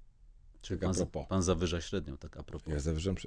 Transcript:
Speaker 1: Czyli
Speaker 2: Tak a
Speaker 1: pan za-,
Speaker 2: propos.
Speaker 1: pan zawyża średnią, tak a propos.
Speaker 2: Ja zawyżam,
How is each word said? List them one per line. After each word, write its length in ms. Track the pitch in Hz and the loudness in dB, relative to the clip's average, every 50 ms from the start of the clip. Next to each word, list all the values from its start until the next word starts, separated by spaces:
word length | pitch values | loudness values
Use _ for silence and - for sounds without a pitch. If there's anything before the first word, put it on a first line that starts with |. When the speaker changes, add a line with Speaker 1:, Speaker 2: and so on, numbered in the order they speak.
| - - - - - - - - - - - - | -18 -18 -20 -20 -20 -20 -20 -20 -20 -20 -20 -16
Speaker 1:
Czyli 180 | - - 101 85 | -6 -6 -4 0
Speaker 2:
Tak 40 | 92 | 2
a 20 | 87 | 2
Speaker 1:
pan 60 | 92 | 4
za-, 120 | 90 87 | 2 2
Speaker 2:
propos. 220 | - - 80 - - | 0 0 -6 -4 0
Speaker 1:
pan 140 | 95 95 87 | 2 4 6
zawyża 380 | 87 90 80 90 82 87 85 | 6 4 4 4 2 2 0
średnią, 360 | - - - 95 76 69 67 - | -2 -2 -2 -2 -2 -4 -8 -8
tak 200 | - 69 - - | -10 -12 -10 -12
a 60 | - | -10
propos. 300 | - - 73 - 80 78 | -8 -8 -8 -4 -2 -2
Speaker 2:
Ja 60 | 71 | 0
zawyżam, 360 | 69 82 80 78 82 95 92 - - | 2 2 0 2 2 2 0 0 -2